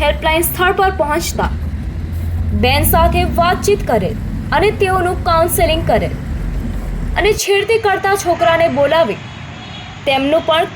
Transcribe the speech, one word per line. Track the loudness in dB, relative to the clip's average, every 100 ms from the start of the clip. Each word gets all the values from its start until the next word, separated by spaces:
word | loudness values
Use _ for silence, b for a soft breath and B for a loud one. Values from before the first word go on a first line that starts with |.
હેલ્પલાઇન | 0 0 0 0
સ્થળ | 0 0 0
પર | 2 0 0
પહોંચતા | -2 -2 -2 -2 -4 -4 -6 -6 -6 -6 -6 -4 -4 -2 -2
બેન | 2 2 2
સાથે | 4 4 4 2
વાતચીત | 0 2 2 2 0 0 2
કરેલ | 0 0 -4 -6 -6 -2
અને | 2 2
તેઓનું | 2 0 2 0 -2
કાઉન્સેલિંગ | 0 2 2 2 2 2 2
કરેલ | 0 0 -4 -6 -4 -4 -4 -4 -6 -6 -6 -4 0
અને | 2
છેડતી | 0 2 0 2 2
કરતા | 2 0 0 0
છોકરાને | 0 2 2 4 2
બોલાવી | 2 2 4 2 -2 -10 -14 -14 -14 -14 -14 -14 -8 -2
તેમનું | 0 2 0 2
પણ | 0 0